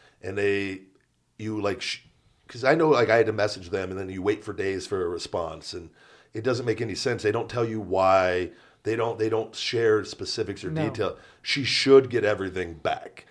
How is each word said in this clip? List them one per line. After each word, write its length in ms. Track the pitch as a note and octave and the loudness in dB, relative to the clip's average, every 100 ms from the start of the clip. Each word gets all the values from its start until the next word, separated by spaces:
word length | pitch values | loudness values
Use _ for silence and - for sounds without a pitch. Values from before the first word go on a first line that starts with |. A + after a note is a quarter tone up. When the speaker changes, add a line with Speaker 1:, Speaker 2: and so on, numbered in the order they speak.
| _ _ | _ _
Speaker 1:
and 160 | F#2+ G2 | -8 -2
they, 440 | G2+ G2+ G2 F#2+ - _ _ _ _ - | 0 0 -2 -8 -14 _ _ _ _ -12
you, 220 | G#2+ G#2+ | -8 -4
like, 220 | G2+ F#2+ | -2 -4
sh-, 240 | - - _ _ _ _ - | -6 -10 _ _ _ _ -20
'cause 160 | A#2+ | -2
I 100 | C3 | 2
know, 160 | D#3+ D#3 | 4 6
like, 200 | C3 A2 | 6 6
I 60 | A#2 | 6
had 100 | A2 | 4
to 60 | |
message 380 | G#2+ G#2 F#2+ F2 | 2 0 -2 -6
them, 200 | G2 F#2 | -4 -4
and 80 | F#2+ | -6
then 100 | F#2+ | -8
you 140 | F#2+ | -2
wait 220 | F#2+ A2 | 0 0
for 80 | - | -4
days 340 | F#2 G2 F#2+ - | -4 -2 -2 -4
for 180 | G2 | -2
a 40 | F2 | -2
response, 640 | E2+ - F#2 E2 D#2+ - | -4 -6 -6 -6 -8 -12
and 160 | F2+ E2 - _ - _ | -14 -14 -20 _ -20 _
it 100 | A2 | -6
doesn't 200 | A#2+ A#2+ A#2+ | -2 -2 -2
make 140 | G#2+ | -2
any 140 | A2+ | -4
sense. 280 | F2+ B2+ A2 | -4 -2 0
They 100 | G#2 | 0
don't 160 | A2+ A#2 | -2 -4
tell 140 | B2 | -4
you 160 | A#2 A2 | -2 -4
why. 680 | F2+ F#2 F#2+ F#2+ F#2 F2+ F2+ - - _ | -2 2 4 6 4 0 -2 -8 -20 _
They 120 | G#2+ A2+ | -4 -2
don't, 220 | A#2 A2 | -2 -2
they 100 | A2 | 0
don't 260 | A2 A2 | 0 -2
share 500 | - - A#2+ A2+ G#2+ | -6 -4 0 4 4
specifics 600 | F#2 - F#2+ - F#2+ G2 | 0 -10 -8 -6 -6 -6
or 60 | F#2 | -6
Speaker 2:
No. 140 | D#3 D3+ | -4 -4
Speaker 1:
detail. 280 | A2 F#2+ - - _ | -2 -4 -6 -16 _
She 200 | - D3 | -6 -4
should 460 | B2+ - C#3 C3+ C3 | -2 0 8 8 8
get 140 | A#2+ | 2
everything 500 | G2+ G2+ F#2+ F#2 E2+ | 0 0 -2 -4 -6
back 520 | D#2 D#2+ D2+ - - - | -6 -4 -4 -8 -20 -20